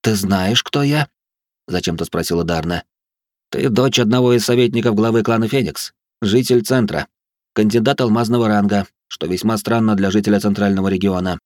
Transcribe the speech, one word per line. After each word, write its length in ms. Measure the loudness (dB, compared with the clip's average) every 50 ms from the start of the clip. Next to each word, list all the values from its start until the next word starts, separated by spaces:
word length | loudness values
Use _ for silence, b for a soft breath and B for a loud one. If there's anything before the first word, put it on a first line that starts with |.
| 0
«Ты 100 | 0 0
знаешь, 460 | 0 0 0 0 0 0 0 -2 -2
кто 200 | -4 -4 -4 -2
я?» 260 | 0 0 0 0 -2 -4 _ _ _ _ _ _ _ _ _ _ _
зачем-то 380 | -6 -6 -4 -4 -4 -4 -4 -6
спросила 400 | -4 -4 -4 -2 -2 -2 -2 -2
Дарна. 400 | -2 -2 -4 -2 -4 -6 -6 -8 _ _ _ _ _ _ _ _ _ _ _ _ _
Ты 200 | -4 -2 -2 0
дочь 280 | 2 2 2 2 2 0
одного 360 | 2 2 2 2 4 4 2
из 100 | 2 2
советников 500 | 2 2 2 2 2 0 0 0 0 0
главы 280 | 2 0 2 2 0
клана 260 | 2 2 0 0 0 0
«Феникс», 460 | 0 -2 -2 -2 -6 -10 -12 -14 _ _ _ _ _ _
житель 420 | -2 2 2 2 2 2 2 2
центра, 440 | 2 2 0 0 0 0 -2 -6 -6 _ _ _ _ _ _ _ _ _ _
кандидат 480 | 0 0 2 2 2 2 2 0 0
алмазного 460 | 0 2 2 0 2 0 0 2 2 2
ранга, 380 | 2 2 2 2 0 0 -2 -4 _ _ _ _
что 180 | -12 -10 -6
весьма 300 | -4 -4 -2 -2 -2 -2
странно 380 | -2 -2 -2 0 0 2 2 2
для 160 | 2 0 0
жителя 300 | 0 0 2 2 0 2
центрального 480 | 0 -2 0 0 0 0 0 0 0 -2
региона. 500 | -2 0 0 0 -2 -2 -4 -4 -6 -8 _